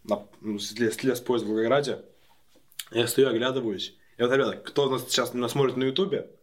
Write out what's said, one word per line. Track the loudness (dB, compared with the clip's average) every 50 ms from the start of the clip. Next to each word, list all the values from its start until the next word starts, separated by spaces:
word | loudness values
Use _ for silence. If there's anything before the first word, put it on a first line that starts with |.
| _
на, | -4 -4 -4 -4 -12 -20 -12
ну, | -8 -6 -6 -6
с | -8 -10 -2
лес, | 0 0 0 0
с | 0 0
лес | 0 0 0
поезд | -2 0 0 0 0
в |
Волгограде, | 0 0 0 2 4 2 2 2 0 -6 -8 -10 -18 _ _ _ _ _ _ _ _ _ -20 _ _ -16 -16 -16 -4
я | 0 0 0
стою, | 2 4 4 4 4
оглядываюсь, | 4 2 0 0 0 0 -2 -2 -4 -4 -8 -10 -12 _ _ _ _
и | 0 2
вот, | 2
ребята, | 4 2 2 2 -2
кто | -6 -10 -4 0 0 2 2
нас | 0 -2 -2
сейчас | -2 0 0 0 0 -2
нас | -2 -4 -2
смотрит | 0 2 2 2 2
на | 0 0
Ютубе, | 0 0 0 0 0 -2 -4 -6 -8 -16 -20